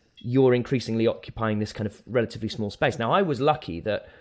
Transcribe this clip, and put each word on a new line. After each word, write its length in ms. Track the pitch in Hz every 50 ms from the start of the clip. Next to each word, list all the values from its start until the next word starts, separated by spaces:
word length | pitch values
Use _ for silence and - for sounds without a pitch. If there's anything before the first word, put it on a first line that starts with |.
| _ _ _ -
you're 360 | - 123 123 135 131 127 123
increasingly 520 | 123 120 - 143 123 - 110 113 113 113
occupying 520 | 113 107 - - - - - 113 110 107 104
this 160 | 107 104 -
kind 120 | - 110
of 160 | 104 - - _
relatively 420 | - 113 123 113 110 - - 110 107
small 220 | - - 107 101
space. 280 | - - 151 135 - -
Now, 140 | 117 113
I 80 | 151 190
was 180 | 202 165 139 113
lucky 420 | 131 151 151 147 - - 82 85
that 280 | - 107 104 - - - - -